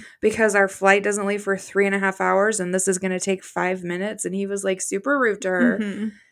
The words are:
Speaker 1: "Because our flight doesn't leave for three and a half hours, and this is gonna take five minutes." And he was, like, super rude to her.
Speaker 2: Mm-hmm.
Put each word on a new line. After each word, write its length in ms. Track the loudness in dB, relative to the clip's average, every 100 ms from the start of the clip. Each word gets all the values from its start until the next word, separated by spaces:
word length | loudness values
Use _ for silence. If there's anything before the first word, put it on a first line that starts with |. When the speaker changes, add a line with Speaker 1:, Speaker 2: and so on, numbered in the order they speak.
| -20 -2
Speaker 1:
"Because 340 | 0 2 4
our 140 | 4 2
flight 340 | 2 4 4
doesn't 240 | 2 -2 -2
leave 160 | -2
for 140 | -2 -4
three 300 | -2 0 2
and 80 |
a 40 | 2
half 220 | 0 0
hours, 400 | 2 4 2 0
and 120 | -2
this 140 | 0 0
is 120 | 0
gonna 200 | -2 -2
take 240 | -2 -4
five 400 | -4 -4 -2 -2
minutes." 420 | -4 -4 -6 -6
And 80 | -6
he 120 | -4 -4
was, 160 | -4
like, 180 | -4 -4
super 380 | -4 -4 -2 0
rude 220 | 0 0
to 60 | -2
her. 300 | 2 2 0
Speaker 2:
Mm-hmm. 280 | -4 -6 -8 -10 _